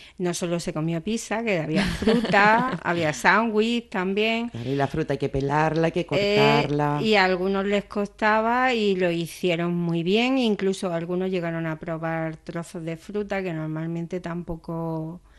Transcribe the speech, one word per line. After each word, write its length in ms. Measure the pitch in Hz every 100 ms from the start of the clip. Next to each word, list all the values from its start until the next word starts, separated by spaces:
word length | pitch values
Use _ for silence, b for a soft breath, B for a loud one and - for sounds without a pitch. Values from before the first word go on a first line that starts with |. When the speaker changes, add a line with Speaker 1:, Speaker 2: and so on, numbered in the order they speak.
| B -
Speaker 1:
no 160 | 180
solo 260 | 170 175 170
se 140 | 180
comió 280 | 156 160 165
pizza, 400 | 180 226 - 214
que 160 | 233 180
había 240 | 151 175
Speaker 2:
<laughs> 160 | 190 -
Speaker 1:
fruta, 800 | 220 240 226 202 208 226 254 175
había 300 | - 175 156
sándwich 720 | 147 185 196 233 214 226 240 233
también. 600 | 202 185 196 220 226 233
Speaker 2:
Claro, 180 | 117 120
y 40 |
la 120 | 139 135
fruta 260 | 160 151
hay 40 | 139
que 100 | 135
pelarla, 560 | 139 139 147 156 156 165
hay 60 |
que 80 | 175
Speaker 1:
Eh, 40 | 170
Speaker 2:
cortarla. 920 | 190 202 208 214 143 139 147 147 147
Speaker 1:
y 120 | 220
a 100 | 208
algunos 400 | 185 185 190 196
les 200 | 196 202
costaba 920 | 196 214 202 - 214 214 226 247 254
y 220 | 240 208 185
lo 140 | 180
hicieron 640 | 170 170 - 180 170 175
muy 280 | 175 170 170
bien, 340 | 165 208 247 269
incluso 560 | 233 196 190 190 190
algunos 380 | 165 170 180 190
llegaron 360 | 185 170 165 165
a 120 | 156
probar 580 | 165 165 165 165 160 160
trozos 460 | - 165 165 180
de 120 | 160 160
fruta 440 | - 202 202 196
que 100 | 185
normalmente 640 | 160 156 156 165 170 165 185
tampoco 1000 | 175 175 170 160 - 165 165 160 160 175 b